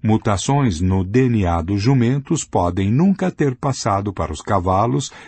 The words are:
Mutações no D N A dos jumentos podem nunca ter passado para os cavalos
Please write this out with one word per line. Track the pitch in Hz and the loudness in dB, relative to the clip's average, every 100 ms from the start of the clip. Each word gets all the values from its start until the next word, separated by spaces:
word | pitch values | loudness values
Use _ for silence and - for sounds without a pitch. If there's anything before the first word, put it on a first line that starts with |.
Mutações | 113 107 - 98 - 139 135 80 | 2 0 2 -2 0 2 2 0
no | 92 95 92 | 0 0 2
D | 117 131 | 2 2
N | 117 90 | 2 2
A | 85 | 0
dos | 82 101 | 0 -2
jumentos | 104 139 117 139 139 156 | 2 2 2 0 -2 -4
podem | - 107 87 87 98 | -2 0 0 0 0
nunca | 123 190 190 185 | 2 2 2 -2
ter | - 147 123 | 0 -2 -2
passado | 143 123 117 98 101 | -4 -4 -2 -2 -2
para | 98 78 | -6 -6
os | 78 | -6
cavalos | - 101 90 92 117 139 139 - | -2 -2 2 0 2 -2 -4 -12